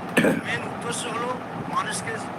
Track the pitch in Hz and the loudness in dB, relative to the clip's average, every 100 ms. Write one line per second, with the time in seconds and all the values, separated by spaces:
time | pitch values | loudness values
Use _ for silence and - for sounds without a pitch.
0 | - - - - - 932 831 - 466 466 | 0 4 6 4 2 -2 -2 -4 -2 -2
1 | 480 440 494 508 - - - - - - | -2 -2 -2 -2 -4 -6 -2 0 0 -2
2 | - 220 - | -2 -4 -4